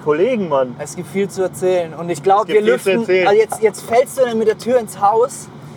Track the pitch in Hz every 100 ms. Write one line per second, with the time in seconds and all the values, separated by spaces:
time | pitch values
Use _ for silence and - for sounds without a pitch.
0 | 151 151 226 233 175 135 127 123 151 180
1 | - 190 202 190 180 - 185 180 165 147
2 | 170 180 190 196 185 208 214 247 196 226
3 | 208 185 180 208 214 - 214 - - 233
4 | 277 269 240 226 214 214 220 247 214 185
5 | 202 226 254 - - - -